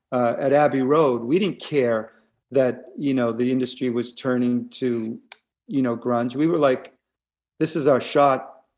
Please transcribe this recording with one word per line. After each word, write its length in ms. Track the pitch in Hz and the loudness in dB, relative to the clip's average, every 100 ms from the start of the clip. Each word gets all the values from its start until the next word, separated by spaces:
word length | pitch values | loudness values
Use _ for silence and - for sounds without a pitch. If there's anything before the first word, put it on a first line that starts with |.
| _ | _
uh, 220 | 127 120 - | -2 0 0
at 140 | 139 | 2
Abbey 280 | 143 147 135 | 4 4 2
Road. 420 | 131 151 147 120 | 2 2 2 0
We 160 | 117 175 | 0 0
didn't 200 | 196 - | 0 -4
care 540 | - 147 120 113 110 _ _ _ _ | -4 0 0 0 -4 _ _ _ _
that, 340 | 127 127 120 - - | 0 0 -2 -12 -6
you 180 | 143 | -2
know, 200 | 131 117 | 0 0
the 180 | 113 123 | 0 0
industry 380 | 131 123 - 127 | 0 -2 -4 -4
was 240 | 120 120 | -2 -4
turning 560 | - 135 123 123 120 120 | -6 -4 0 0 -2 -4
to, 500 | - 127 117 113 120 _ - _ _ - | -6 -4 -4 -6 -10 _ -20 _ _ -6
you 140 | 143 | -2
know, 160 | 127 117 | -2 -2
grunge. 380 | 123 120 123 127 | -2 -2 -2 0
We 100 | 160 | 0
were 140 | 170 | 2
like, 340 | 143 127 - _ _ _ _ _ _ _ | 2 2 -4 _ _ _ _ _ _ _
"This 160 | - 165 | -4 0
is 120 | 139 | 2
our 120 | 123 | 2
shot 600 | - 151 143 131 - - _ | 2 2 4 2 -4 -20 _